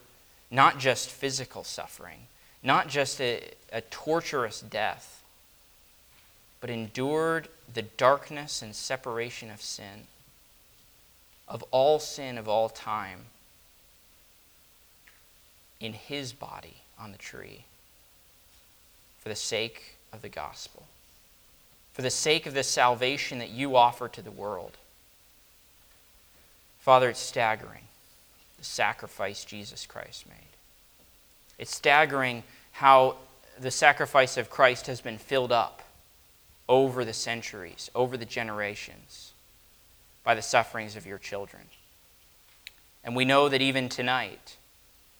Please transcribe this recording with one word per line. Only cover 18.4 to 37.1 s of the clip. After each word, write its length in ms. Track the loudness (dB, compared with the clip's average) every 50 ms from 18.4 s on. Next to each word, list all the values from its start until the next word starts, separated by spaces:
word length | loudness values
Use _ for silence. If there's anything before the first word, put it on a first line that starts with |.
| _ _ _ -20 _ _ _ _ _ _ _ _ _ _ _ _
for 100 | -12 -10
the 60 | -10
sake 600 | -8 -6 -4 -4 -4 -4 -4 -8 -14 -20 -20 -20 _ _ -20
of 120 | -20 -18 -18
the 60 | -14
gospel, 560 | -12 -12 -12 -12 -12 -16 -18 -18 -20 -20 -20 -20 _ _ _ _ _ _ _ _ _ _ _ _ _ _ _ _ _ _ _ _ -10
for 80 | -6
the 80 | -4 -4
sake 380 | -2 -2 2 2 2 0 0
of 80 | -4 -4
the 80 | -2 -2
salvation 800 | 0 2 4 4 4 4 4 0 -2 -2 -2 -6 -6 -6 -8
that 100 | -10 -8
you 260 | -6 -4 -2 4 6
offer 320 | 6 6 6 4 0 -10 -10
to 140 | -10 -12 -16
the 80 | -16
world. 480 | -12 -10 -8 -6 -6 -6 -8 -12 -16 -20 -20 _ _ _ _ _ _ _ _ _ _ _ _ _ _ _ _ _ _ _ _ _ _ _ _ _ _ -20 _ _ _ -20 _ _ _ _ _ _ _ _
Father, 300 | 6 8 8 8 8 4
it's 100 | 0 -2
staggering, 640 | -8 -6 -2 0 0 0 0 -2 -6 -14 -18 -20 -20 -20 -20 _ _ -20 -20 _ _ _ _ _ _ _ _
the 80 | -18 -14
sacrifice 800 | -10 -4 -2 -2 -2 -2 -4 -10 -14 -10 -8 -8 -6 -8 -10 -14
Jesus 400 | -14 -14 -14 -14 -14 -14 -16 -16
Christ 420 | -16 -14 -16 -16 -16 -18 -20 -20
made. 300 | -20 -20 -20 -20 -20 -20 -20 _ _ _ _ _ _ _ _ _ _ _ _ _ _ _ _ _ _ -18 -16
It's 160 | -12 -10 -8
staggering 640 | 0 4 6 6 6 6 4 2 0 -2 -2 -4 -6 -10 -16 -20 -20 -20 _ -4
how 440 | 4 8 10 10 10 10 6 2 -2 -10 -20 -20 -20 -20 -20 -14 -8
the 100 | -6 -6
sacrifice 680 | 0 6 6 6 6 6 2 2 6 4 4 4 4 -4
of 100 | -4 -4
Christ 380 | 2 6 6 6 6 4 -4
has 160 | -8 -8 -8 -8
been 160 | -10 -10 -10
filled 340 | -6 -2 0 0 2 4 2
up 300 | 2 2 0 -4 -14 -20 -20 -20 -20 _ _ _ _ _ _ _ _ _ _ -20 _ _
over 380 | 4 4 4 4 4 0 -4 -6
the 80 | -6